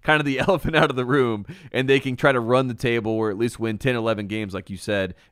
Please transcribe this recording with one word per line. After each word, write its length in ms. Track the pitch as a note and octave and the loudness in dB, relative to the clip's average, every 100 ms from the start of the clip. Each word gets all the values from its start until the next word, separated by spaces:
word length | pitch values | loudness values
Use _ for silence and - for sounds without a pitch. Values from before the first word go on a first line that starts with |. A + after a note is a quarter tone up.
kind 180 | - - | 2 2
of 40 | C#3+ | 2
the 140 | C3 | 0
<laughs> 80 | B2+ | 2
elephant 300 | F#3 - D#3 | 0 2 2
out 120 | - | 2
of 60 | B2+ | 2
the 80 | |
room 420 | B2 C#3+ B2 G#2+ G2+ F3 - | 2 2 2 0 -6 -16 -6
and 160 | A#2+ C3 | -2 2
they 100 | C3+ | 2
can 160 | C3+ B2+ | 2 0
try 160 | D3 | 2
to 80 | C3 | 2
run 300 | A2+ B2 C3 | 2 2 2
the 60 | A2+ | -2
table 360 | A#2+ A#2 A2 | -2 0 0
or 180 | A2 A2 | -2 -2
at 80 | G2 | 0
least 220 | A#2+ - | -2 -2
win 180 | A2+ A2 | -4 -2
ten, 200 | C3+ B2 | -2 0
eleven 300 | A2+ G#2+ G2+ | 0 -2 -4
games, 260 | A2 G#2 | -6 -6
like 160 | F#2+ - | -8 -10
you 80 | F#2+ | -10
said. 380 | - G2+ F#2 - _ | -4 -2 -2 -6 _